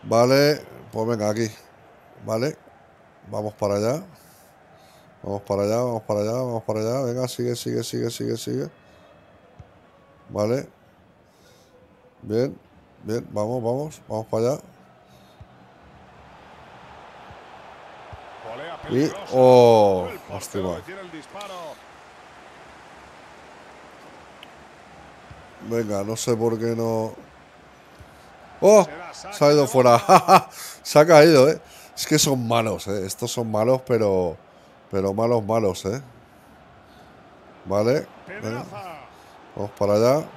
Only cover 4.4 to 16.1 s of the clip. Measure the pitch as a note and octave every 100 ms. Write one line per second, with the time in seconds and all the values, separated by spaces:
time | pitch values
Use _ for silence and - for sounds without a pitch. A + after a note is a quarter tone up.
4.4 | - _ _ - - - - _ F#2 G2+
5.4 | - G2 G2+ A2+ B2 A2+ - G#2 G#2+ A#2+
6.4 | B2 A#2 A2+ A2 A2 B2+ C3 A#2+ B2+ -
7.4 | A#2+ A#2+ - A#2+ A#2+ A#2+ A#2 A#2 A#2 A#2
8.4 | - B2 C#3+ - _ - - - _ _
9.4 | _ _ - _ _ _ _ _ - F#2
10.4 | G#2+ B2+ - _ _ _ _ _ _ _
11.4 | _ _ _ _ _ _ _ _ - G#2+
12.4 | C3+ - _ - _ _ G#2 A#2 - G2+
13.4 | G#2+ B2+ A2+ B2+ D#3 D3+ - A2 A2 A2+
14.4 | A#2 D3+ - - - _ _ - - _
15.4 | - - - - - - -